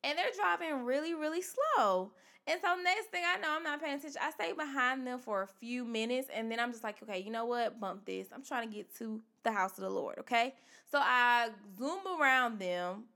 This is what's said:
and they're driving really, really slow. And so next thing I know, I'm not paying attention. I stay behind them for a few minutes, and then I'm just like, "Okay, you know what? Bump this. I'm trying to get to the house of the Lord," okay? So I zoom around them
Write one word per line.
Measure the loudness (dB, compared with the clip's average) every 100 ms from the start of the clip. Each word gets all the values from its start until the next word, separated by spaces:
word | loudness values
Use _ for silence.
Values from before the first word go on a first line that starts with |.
and | -2 0
they're | -2 2
driving | 2 2 0 -2
really, | 2 0 0
really | -2 0 -2
slow. | -4 0 4 6 6 4 0 -10 -20 -12 -4
And | 0
so | 2 2
next | 2 0 -2
thing | -2 0
I | 0
know, | 0 0
I'm |
not | -2 -2
paying | -4 -4
attention. | -6 -4
I | -4
stay | -2 -4
behind | -2 -4 2 2 0 -4
them | -6
for | -2 -2
a | -2
few | -8 -6 -4 -2
minutes, | -2 0 0 -2
and | -4 -2
then | 0
I'm | -2
just | -2
like, | -8 -8
"Okay, | -8 -6
you | -4
know | -4 -2
what? | 0 0 -2
Bump | -6 -6 -8
this. | -8 -8
I'm | -14
trying | -6 -4 -4
to | -10
get | -12 -12
to | -8 -10 -12 _
the | -2
house | 2 0 -2
of |
the | -4
Lord," | -2 -4 -8
okay? | 0 2 2 -4 _ -20 _
So | 2
I | 4 6 6 6 4 -4 -16 -6
zoom | -4 -2 -4 4
around | 6 6 4 0
them | -2 0 -2 -4 -12